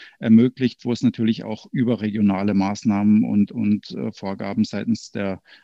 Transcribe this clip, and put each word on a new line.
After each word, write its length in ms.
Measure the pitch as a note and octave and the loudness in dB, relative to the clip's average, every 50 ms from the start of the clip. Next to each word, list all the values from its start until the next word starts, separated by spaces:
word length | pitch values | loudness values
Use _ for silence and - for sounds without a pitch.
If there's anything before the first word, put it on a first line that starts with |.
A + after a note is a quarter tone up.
| - - _ - | -20 -20 _ -4
ermöglicht, 640 | - A2+ A2 A2+ B2 C3 - - C3 A#2+ - _ - | 2 6 6 6 6 4 0 0 -4 -4 -4 _ -6
wo 60 | B2 | -6
es 100 | A#2+ - | -4 0
natürlich 420 | - A#2+ - - A2+ A2+ A2+ - - | 0 -2 0 0 0 -2 -2 -2 -6
auch 220 | A2 G#2+ - - - | -10 -12 -12 -12 -8
überregionale 800 | - D#3+ A#2+ A#2 A#2+ - G#2+ G#2+ G2+ A2 G#2 G2+ F#2+ F#2 G2 G#2 G2+ | -4 -2 0 0 0 -2 -2 -4 -2 2 2 2 2 0 0 0 0
Maßnahmen 680 | G2 G2 G2 G#2 - - A2+ G2+ G2+ G#2 G#2 G#2+ G#2+ - | 0 0 0 -2 -4 -2 0 0 2 4 4 4 4 4
und, 280 | - G#2+ G#2 G2+ - | 2 2 0 0 0
und, 400 | - A#2+ G#2+ G#2 G#2 G2+ - - | -2 -4 -2 -2 -2 -2 -4 -8
äh, 200 | - A2+ B2 A2+ | -10 -8 -8 -8
Vorgaben 520 | - - - G2 G2 - G2+ G2 G2+ G#2+ G#2+ | -8 -8 -8 -8 -8 -6 -8 -6 -2 -2 -2
seitens 480 | - - G2+ - - A2 - - - | -2 -4 -6 -4 -4 -4 -4 -6 -10
der, 300 | - G2+ G2+ G2 F#2+ G2 _ _ - - | -8 -6 -6 -6 -6 -8 _ _ -20 -20